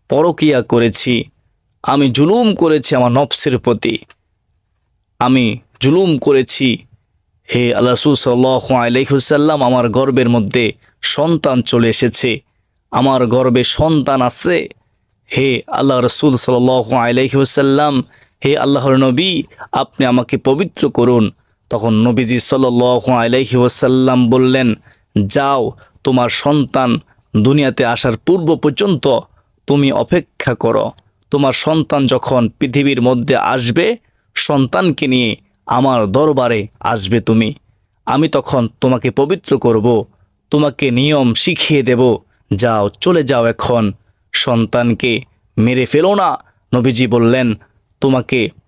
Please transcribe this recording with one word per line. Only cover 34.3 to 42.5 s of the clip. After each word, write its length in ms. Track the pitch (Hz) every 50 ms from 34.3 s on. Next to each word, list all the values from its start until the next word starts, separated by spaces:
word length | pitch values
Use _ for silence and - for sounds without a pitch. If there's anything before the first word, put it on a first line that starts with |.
| -
সন্তানকে 720 | - - - 147 139 131 120 - 185 190 175 139 - 156 131
নিয়ে 280 | 131 127 123 110 101 - _ _ _ _ -
আমার 420 | - 123 123 135 135 127 120 107 98
দরবারে 600 | 95 131 151 156 143 131 123 120 117 107 101 107 _ -
আসবে 420 | - 98 117 110 95 95 117 117
তুমি, 320 | - - 113 110 107 104 - - _ _ _ _ _ _ _ _ -
আমি 220 | - 127 135 160 156
তখন 400 | 156 143 - - - 131 117 107 - -
তোমাকে 300 | - 127 127 117 - 127
পবিত্র 460 | - - 139 147 190 175 - - - 123
করব, 480 | - 120 113 110 104 123 120 107 - - _ _ _ _ _ _ _ -
তোমাকে 400 | - 147 151 147 - - 143 131
নিয়ম 420 | 120 123 135 151 151 143 131 120 110
শিখিয়ে 500 | - - 185 170 - - - 156 139 123
দেব। 340 | 123 123 117 127 123 110 - _ _ _ _ _ -